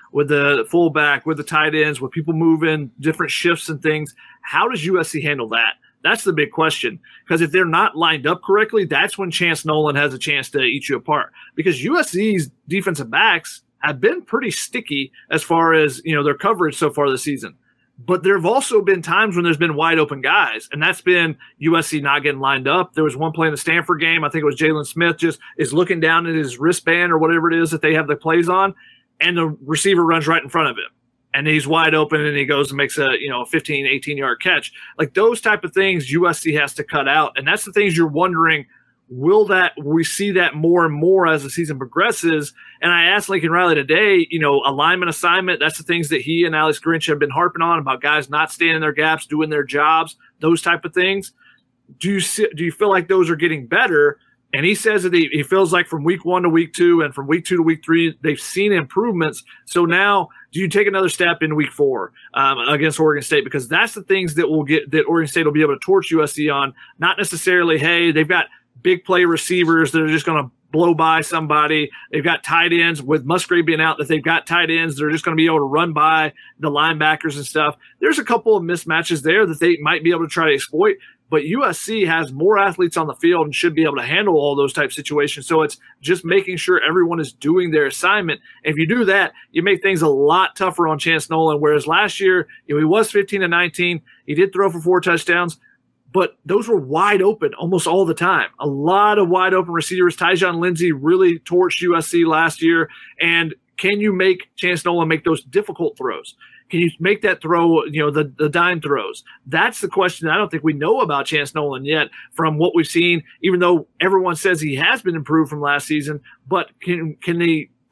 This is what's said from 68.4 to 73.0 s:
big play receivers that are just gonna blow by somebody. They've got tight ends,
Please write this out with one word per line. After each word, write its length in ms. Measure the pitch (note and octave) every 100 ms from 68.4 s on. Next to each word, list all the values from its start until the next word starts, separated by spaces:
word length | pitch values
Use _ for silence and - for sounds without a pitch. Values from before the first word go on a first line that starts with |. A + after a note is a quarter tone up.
| - _ _ B2
big 240 | F3+ F3+
play 200 | - F3+
receivers 640 | F3 D#3+ - F3+ E3 E3 D3
that 120 | D#3+
are 60 | D#3
just 180 | D#3+ E3+
gonna 240 | D#3 C3 - _
blow 240 | D#3 F3
by 260 | E3 D#3+ D#3+
somebody. 720 | D#3 E3 D#3 D3+ D3+ D#3 D3 - -
They've 100 | D3+
got 220 | D#3+ D#3+
tight 280 | - E3 E3+
ends, 300 | E3+ E3+ D3+